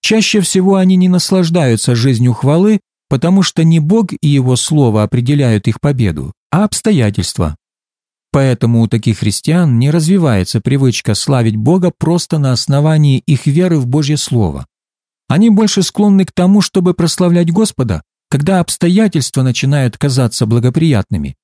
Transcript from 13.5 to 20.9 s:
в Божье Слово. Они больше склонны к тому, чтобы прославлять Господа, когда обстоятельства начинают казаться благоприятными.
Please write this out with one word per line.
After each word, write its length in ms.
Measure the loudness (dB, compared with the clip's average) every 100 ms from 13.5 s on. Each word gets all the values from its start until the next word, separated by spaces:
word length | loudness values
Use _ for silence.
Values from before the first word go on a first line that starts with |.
| 0 0 0
в 80 | 0
Божье 300 | -2 -2 -4
Слово. 500 | -2 -2 -2 -4 -14 _ _ _ _ _ _
Они 220 | 2 2
больше 340 | 4 2 0
склонны 420 | -4 0 2 2 0
к 60 |
тому, 300 | 0 2 2
чтобы 320 | 2 0 0
прославлять 580 | 0 -2 0 0 2 0
Господа, 520 | 0 -2 -2 -4 -4 -8 _ _
когда 300 | -4 0 0
обстоятельства 840 | -2 -2 0 2 2 0 -4 -2
начинают 560 | -2 -2 -2 0 -2 -2
казаться 480 | -2 0 -2 -2 -2
благоприятными. 920 | 0 0 0 0